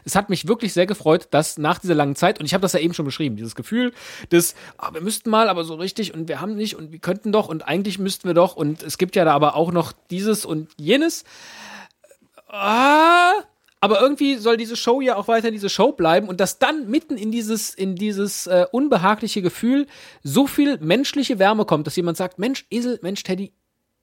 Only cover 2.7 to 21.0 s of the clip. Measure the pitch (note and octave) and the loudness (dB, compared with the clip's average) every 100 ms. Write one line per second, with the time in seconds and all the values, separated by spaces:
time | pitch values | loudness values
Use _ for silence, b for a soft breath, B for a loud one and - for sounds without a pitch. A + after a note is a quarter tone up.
2.7 | F3+ E3 E3+ C#3+ - D3+ G#2+ A2+ - - | 0 -2 -2 -6 -4 -6 -6 -10 -12 -6
3.7 | A3+ B3 B B B - F3 E3+ B B | -4 -4 B B B 0 2 2 B B
4.7 | - - D#3+ F#3 G#3+ A3+ G#3+ A3 F3 E3 | -12 -10 -6 -6 -6 0 2 2 0 -4
5.7 | D#3+ F#3 - F#3+ D#3+ E3 C#3 F#3 G#3+ G#3+ | -8 -8 -6 -6 -8 -8 -6 -6 -6 -6
6.7 | - D#3 E3 - F#3+ G#3+ G#3 F#3+ D#3+ - | -8 -14 -8 -6 -4 0 0 0 -4 -4
7.7 | E3+ G3+ F#3 F#3+ - F#3 E3+ F3+ - D3 | -2 -2 -4 -4 -4 0 4 2 2 -4
8.7 | D#3 - - F#3 G3 D#3+ C#3+ D3 C#3 E3 | -4 -8 -4 -2 2 4 4 4 2 0
9.7 | E3+ - - - F3 G#3 G#3 - D#3 D#3+ | 0 -4 -8 -12 -4 -2 -2 -4 -8 -8
10.7 | - D3+ C4+ E4 - B B B B B | -6 0 2 2 -4 B B B B B
11.7 | B B _ _ _ _ _ - G#3 G3+ | B B _ _ _ _ _ -14 -4 0
12.7 | A3+ C4+ D4+ E4 F4 F4 G4+ - _ _ | 4 4 6 6 6 4 2 -2 _ _
13.7 | _ G3+ G3+ C4 C#4+ C#4 C4 G#3+ A#3 A3+ | _ 2 4 2 2 0 0 0 0 -2
14.7 | A#3 - C4 B3+ G3+ G3+ A3+ A3+ G#3+ G3 | -4 0 2 2 0 2 2 0 -4 -2
15.7 | - A#3 - D#3+ F3 G3+ F#3 F#3+ - C4+ | 2 2 4 4 4 2 -2 -2 0 0
16.7 | D#4 G#3+ C#4+ - A#3+ G#3+ A#3 G#3+ A3 - | 0 -2 -4 -4 -6 -4 -4 -2 -4 -6
17.7 | - F#3+ F3+ G#3+ G3 G3+ - F3+ F3+ F3+ | -6 -6 -4 -4 -2 -4 -6 2 2 2
18.7 | A#3+ C#4+ A3 F#3 G#3+ A3 G#3+ F3+ - A3+ | 2 2 2 2 0 -2 -2 -4 -2 0
19.7 | C#4 C#4 B B B C#3+ F#3+ C#4 - C#4+ | 0 -2 B B B -2 2 2 2 2
20.7 | A3+ D#3 G#3+ | 0 0 0